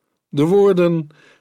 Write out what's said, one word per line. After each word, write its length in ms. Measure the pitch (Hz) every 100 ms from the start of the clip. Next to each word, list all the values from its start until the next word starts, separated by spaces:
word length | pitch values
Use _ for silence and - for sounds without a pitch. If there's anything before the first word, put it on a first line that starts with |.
| _ _ _
De 160 | 143
woorden: 640 | 156 196 202 180 175 170 151 _ _ _